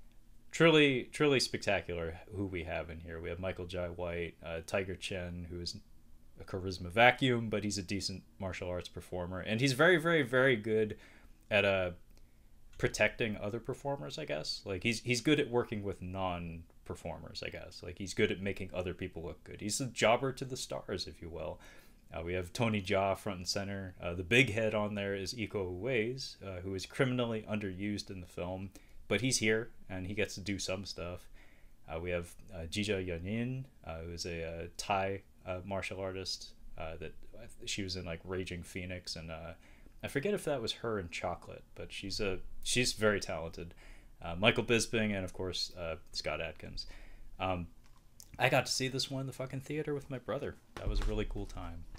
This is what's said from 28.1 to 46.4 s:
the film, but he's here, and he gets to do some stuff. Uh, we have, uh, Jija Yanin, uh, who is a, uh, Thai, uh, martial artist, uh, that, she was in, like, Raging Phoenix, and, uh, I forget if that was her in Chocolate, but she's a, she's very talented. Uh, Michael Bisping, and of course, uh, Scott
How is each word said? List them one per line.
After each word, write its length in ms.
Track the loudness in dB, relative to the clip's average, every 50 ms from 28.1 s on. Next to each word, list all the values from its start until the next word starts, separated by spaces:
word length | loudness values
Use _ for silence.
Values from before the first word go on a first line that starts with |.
| -8 -10
the 60 | -10 -10
film, 440 | -8 -6 -4 -4 -4 -6 -6 -8 -10 -14 -20 -18 -16 -16 0 2
but 140 | 2 4
he's 160 | 4 4 2 4
here, 320 | 6 6 4 4 2 -2 -8 -14 -10 -8
and 200 | -6 -6 -4 -4
he 80 | 0
gets 180 | 0 -2 -2 -2
to 60 | -6
do 160 | -4 -2 -2 -2
some 260 | -2 -2 -2 -4 -4
stuff. 460 | -8 -8 -6 -6 -6 -6 -8 -10 -14 -16 -16 -18 -20 -20 -20 -20 -20 -20 -20 -12 -8
Uh, 120 | -6 -6
we 100 | -2 0
have, 240 | -2 -2 -2 -4 -10 -16 -16 -12 -10
uh, 80 | -8
Jija 440 | -8 -4 -2 -2 0 0 0 0 0 -2
Yanin, 580 | -4 -4 -2 -2 -2 -2 -2 -2 -2 -4 -6 -10 -14 -14 -10
uh, 140 | -10 -8 -8
who 120 | -8 -8
is 140 | -8 -6 -6
a, 180 | -4 -4 -4 -4
uh, 240 | -4 -6 -6 -8 -10 -8 -10
Thai, 440 | 0 2 4 4 4 2 0 -4 -8 -14 -20 -14 -8
uh, 140 | -6 -6 -6 -4
martial 340 | -4 -4 -2 -2 -4 -4 -4
artist, 500 | -4 -4 -4 -4 -4 -4 -6 -6 -8 -14 -16 -14 -14 -12 -10 -8
uh, 160 | -6 -6 -6 -6
that, 140 | -8 -8 -8 -10 -12 -12 -12 -14 -14 -14 -14 -10 -6
she 180 | -4 -4 -2 -2
was 120 | -4 -4
in, 100 | -4 -4
like, 140 | -4 -6 -6 -4
Raging 400 | -4 -2 -2 -2 -4 -6 -8 -8
Phoenix, 520 | -8 -8 -8 -6 -6 -6 -8 -6 -8 -8
and, 140 | -8 -6 -8
uh, 220 | -8 -8 -8 -10 -12 -14 -18 -20 -20 -20 -20 -20 -14 -10 -8
I 40 | -4
forget 260 | -2 0 0 0 0
if 100 | 0 0
that 160 | -2 -2 0 0
was 80 | -2 -4
her 260 | -2 -2 -2 0 0
in 100 | -2 -4
Chocolate, 540 | -6 -4 -2 -2 -4 -4 -8 -12 -14 -14 -14 -16 -12
but 180 | -12 -10 -8 -8
she's 260 | -8 -6 -4 -2 0
a, 200 | 0 0 0 0 -2 -4 -6 -4 -2
she's 300 | 2 4 4 4 4 2
very 260 | 4 4 4 6 4
talented. 560 | 2 -2 -4 -4 -4 -6 -6 -8 -10 -10 -10 -14 -16 -16 -16 -16 -18 -18 -18 -10
Uh, 140 | -8 -6 -2
Michael 280 | 6 6 6 6 6 4
Bisping, 500 | 4 4 4 4 2 2 0 2 2 0
and 80 | -2 -2
of 80 | -4
course, 400 | -4 -4 -4 -4 -2 -2 -4 -4 -6 -6
uh, 200 | -6 -6 -6 -6 -8 -10
Scott 300 | -8 -6 -4 -2 -2 -2